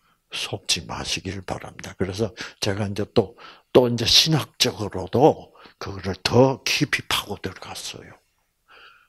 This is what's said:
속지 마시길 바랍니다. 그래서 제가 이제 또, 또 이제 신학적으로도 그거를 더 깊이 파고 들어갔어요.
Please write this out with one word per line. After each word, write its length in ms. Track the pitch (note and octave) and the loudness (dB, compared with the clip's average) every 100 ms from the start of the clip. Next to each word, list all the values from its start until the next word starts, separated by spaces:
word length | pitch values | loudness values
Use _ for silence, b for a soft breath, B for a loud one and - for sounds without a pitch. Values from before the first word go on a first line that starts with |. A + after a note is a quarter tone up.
| b b _ | b b _
속지 560 | - - A2 - F2+ - | -10 -8 -8 -4 -4 -4
마시길 560 | - - E2 F#2+ G2 | -10 -6 -6 -6 -10
바랍니다. 500 | - - - - - - | -8 -10 -10 -16 -16 -6
그래서 340 | F#3 G2 G#2+ - B B | -6 -2 -4 -6 B B
제가 260 | G#2+ F#2+ G2+ | -4 -2 -4
이제 180 | G2+ G2+ | -4 0
또, 240 | - G2 - B B _ | 2 0 -6 B B _
또 160 | C#3 B2 | 6 6
이제 160 | A#2 A#2 | 2 4
신학적으로도 1500 | - D#3+ D#3 - - B2 - G2+ F#2+ F#2 A2+ C#3+ - - B B _ | 4 4 2 -2 -2 -2 -2 -6 -6 -2 6 6 4 -6 B B _
그거를 380 | - F#2+ F#2+ F2+ | -12 -8 -6 -4
더 400 | - A#2+ C3+ B2+ | 2 6 6 4
깊이 400 | - - C#3+ - - | -2 -2 0 -2 -4
파고 300 | - - G2 | -6 -6 -10
들어갔어요. 720 | - - - - - - - - _ _ _ _ _ b b b | -10 -12 -16 -12 -12 -14 -20 -20 _ _ _ _ _ b b b